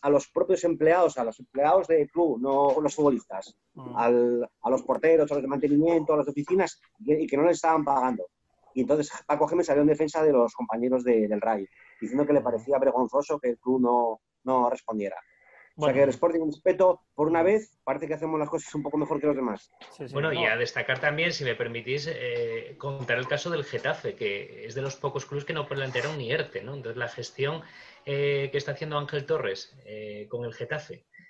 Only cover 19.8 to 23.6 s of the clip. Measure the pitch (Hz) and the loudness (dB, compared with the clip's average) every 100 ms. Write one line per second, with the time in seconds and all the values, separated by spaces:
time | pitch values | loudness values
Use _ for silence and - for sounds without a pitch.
19.8 | - - 135 139 156 127 113 113 120 - | -20 -16 -10 -4 -2 0 0 0 -2 -4
20.8 | 120 127 151 151 170 165 135 113 120 117 | -4 -2 -2 0 -2 -2 -4 -2 -4 -6
21.8 | 113 139 143 117 123 120 117 113 117 - | -6 -6 -6 -8 -6 -4 -4 -6 -10 -12
22.8 | 139 139 123 127 127 147 175 147 | -10 -8 -4 -2 -2 -4 -4 -6